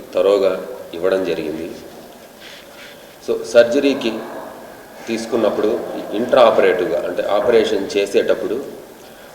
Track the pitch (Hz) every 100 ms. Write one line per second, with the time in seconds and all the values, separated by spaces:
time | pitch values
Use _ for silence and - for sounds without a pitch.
0 | - 92 95 101 92 92 - - - 85
1 | 92 95 87 80 78 80 87 - - -
2 | - - - - - - - - - -
3 | - - - 113 - 120 117 139 139 127
4 | 113 113 - - - - - - - -
5 | - 110 - 120 104 - 104 113 - -
6 | - 104 123 131 113 - 98 90 85 85
7 | 85 90 - 101 120 117 107 104 95 101
8 | 98 92 - 87 92 117 - - - -
9 | - - -